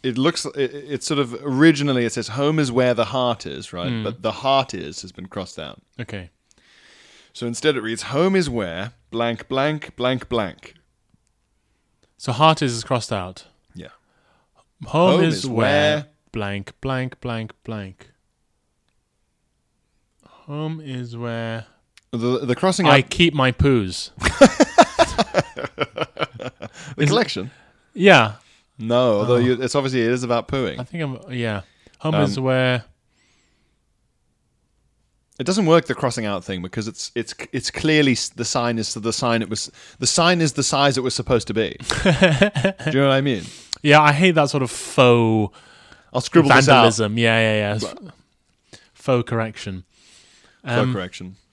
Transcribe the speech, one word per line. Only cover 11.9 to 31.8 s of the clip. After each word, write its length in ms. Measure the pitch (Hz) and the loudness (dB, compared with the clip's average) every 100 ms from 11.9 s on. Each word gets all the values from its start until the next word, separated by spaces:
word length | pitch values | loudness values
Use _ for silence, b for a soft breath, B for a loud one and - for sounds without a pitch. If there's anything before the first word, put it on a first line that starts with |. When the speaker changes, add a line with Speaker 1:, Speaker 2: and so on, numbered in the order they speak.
| _ _ _ | _ _ _
Speaker 2:
So 160 | - | -8
heart 300 | 120 156 156 | 2 2 2
is 200 | 139 117 | -2 -4
crossed 300 | - 127 - | -4 -4 -4
out. 320 | 104 90 95 - _ _ | -8 -8 -14 -20 _ _
Speaker 1:
Yeah. 140 | - 87 _ _ _ _ _ _ _ _ _ 143 | -20 -20 _ _ _ _ _ _ _ _ _ -4
Speaker 2:
Home 320 | 151 180 180 | 2 4 4
Speaker 1:
Home 60 | |
Speaker 2:
is 200 | 165 95 | 2 0
Speaker 1:
is 20 | 135 | -2
Speaker 2:
where 500 | 113 113 147 151 151 | 0 2 2 2 0
Speaker 1:
where 80 | 143 _ _ | -6 _ _
Speaker 2:
blank, 400 | 113 101 101 98 - | -8 -6 -6 -10 -10
blank, 400 | 135 131 127 - | -6 -4 -6 -8
blank, 320 | 127 113 110 - | -8 -8 -10 -14
blank. 480 | - 110 95 98 - _ _ _ _ _ _ _ _ _ _ _ _ _ _ _ _ _ _ _ _ _ _ | -12 -10 -10 -16 -20 _ _ _ _ _ _ _ _ _ _ _ _ _ _ _ _ _ _ _ _ _ _
Home 540 | _ - 147 156 160 | _ -14 -10 -8 -8
is 360 | 151 127 120 117 | -10 -10 -10 -10
where 500 | 120 117 113 113 - _ _ _ _ | -8 -6 -8 -10 -12 _ _ _ _
Speaker 1:
The, 340 | 117 120 123 | -4 -2 -2
the 120 | 127 123 | -2 0
crossing 300 | 190 185 175 | 0 2 6
Speaker 2:
I 140 | 143 | 6
Speaker 1:
out 100 | 131 | 4
Speaker 2:
keep 240 | - 170 | 2 2
my 180 | 147 131 | 4 0
poos. 580 | 123 143 127 95 87 - - | 2 2 2 0 -6 -12 -4
Speaker 1:
<laughs> 2500 | - - 269 - 277 - - - 330 - - - - - - - 143 - - - - 113 127 _ - B B 143 | -4 6 6 6 0 4 2 4 0 0 -2 -2 -4 -8 -12 -8 -8 -6 -10 -8 -8 -8 -14 _ -18 B B -2
The 60 | |
Speaker 2:
Is 60 | 147 | 2
it 40 | |
Speaker 1:
collection? 380 | 214 233 - 98 b b b b | 2 0 -4 -10 b b b b
Speaker 2:
Yeah. 400 | - 190 160 110 104 b b b _ | 2 8 8 6 -2 b b b _
Speaker 1:
No, 400 | 113 120 127 104 | 0 2 4 2
although 140 | 110 | 2
Speaker 2:
Oh. 40 | 123 | 2
Speaker 1:
you, 220 | 123 123 | 2 0
it's 140 | 127 | 0
obviously, 260 | 143 135 127 | -2 -2 0
it 80 | 113 | 0
is 120 | 123 | 0
about 260 | 123 120 - | 0 -2 -2
pooing. 300 | 135 113 71 | -4 -4 -6
Speaker 2:
I 60 | |
think 180 | 123 170 | -10 -8
I'm, 300 | 151 127 - | -8 -8 -12
yeah. 300 | 127 117 104 - b | -8 -6 -6 -10 b